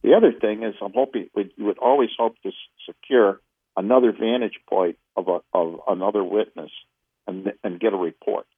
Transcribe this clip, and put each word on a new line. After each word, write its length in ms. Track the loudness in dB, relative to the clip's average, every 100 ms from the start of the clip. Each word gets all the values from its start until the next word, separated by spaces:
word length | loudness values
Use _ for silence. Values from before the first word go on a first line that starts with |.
The 120 | 6
other 180 | 6 6
thing 300 | 4 -4 -4
is 120 | -8 -8
I'm 120 | -6
hoping, 360 | -2 -2 -4 -6
we, 180 | -6 -6 -6
you 80 |
would 140 | -6 0
always 320 | 2 2 2 0
hope 220 | -4 -4
to 60 | -14
s-, 60 | -12 -20 _ -20
secure 540 | -20 0 4 4 2 _ _ _ -8
another 360 | 2 4 4
vantage 480 | 0 -2 -2 -4 -8 _
point 300 | -2 -2 -4 _ -8
of 120 | -4
a, 120 | -4 _
of 280 | -2 -2 -4 -6
another 340 | -2 -2 -2
witness 480 | -2 -2 -4 -8 -18 -18 _ _ _ _ -14
and, 260 | -8 -8 -8
and 160 | -10 -2
get 120 | -2
a 40 | 0
report. 500 | -4 -6 -6 -6 -8